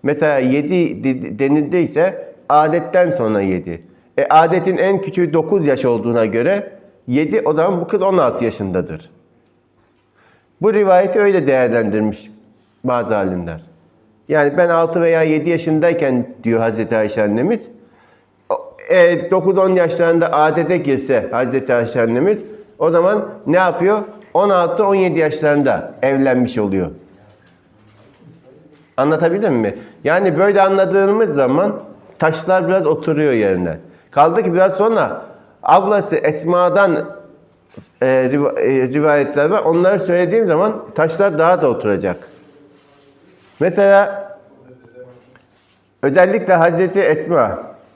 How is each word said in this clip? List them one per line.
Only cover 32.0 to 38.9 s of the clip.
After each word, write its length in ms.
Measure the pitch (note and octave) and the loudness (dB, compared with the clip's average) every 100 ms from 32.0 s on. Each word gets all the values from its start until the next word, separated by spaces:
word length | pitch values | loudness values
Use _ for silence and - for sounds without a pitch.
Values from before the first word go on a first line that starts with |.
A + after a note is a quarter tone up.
| - - | -20 -4
taşlar 480 | D#3+ D#3+ - F#3 E3+ | -2 -2 -2 -2 0
biraz 180 | F#3+ D#3 | 0 0
oturuyor 480 | D#3 - D3 D3 | -2 -2 0 0
yerine. 440 | A#2+ G2+ F2+ F2 D2+ - - _ | 0 0 0 -4 -8 -14 -20 _
Kaldı 320 | - D#3 F3+ | 2 2 2
ki 100 | F#3 | 0
biraz 200 | E3+ F#3+ F#3+ | 2 0 2
sonra 480 | G#3+ A3 B2 - - - - _ | 0 0 -2 -4 -14 -20 -20 _
ablası 520 | - F#3+ F#3+ G#3 G3 E3 | 2 2 2 -2 0 -2
Esma'dan, 760 | D3+ D3+ D#3+ F3+ F3+ F#3+ G3 D#3 - - - - _ _ _ - - _ | -2 -4 -2 0 0 2 2 0 -6 -14 -20 -20 _ _ _ -20 -20 _
e, 60 | C3 | 0
riva-, 520 | C3 B2+ C#3+ C#3+ - | 2 0 0 -2 0
e, 280 | G#2+ C3+ | 0 0
rivayetler 600 | B2+ | 0